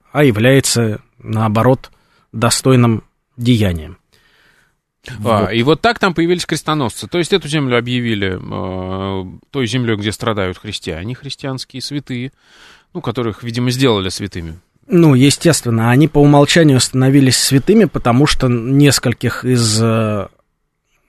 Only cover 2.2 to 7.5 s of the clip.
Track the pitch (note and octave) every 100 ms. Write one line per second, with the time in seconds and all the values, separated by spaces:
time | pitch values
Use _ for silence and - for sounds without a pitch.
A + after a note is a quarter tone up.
2.2 | _ A#2 A#2 - C3+ C3 A#2+ A2 - _
3.2 | _ - A#2+ A#2+ G#2 E2+ D#2 F2+ _ _
4.2 | _ _ _ _ _ _ _ _ - A#2+
5.2 | G#2+ G#2+ F#2 A2+ B2 D#3 A#3 A3+ G3+ E3
6.2 | E3 F3+ - D#3 - D#3 A#2+ - A2 F3
7.2 | E3 G3 D3+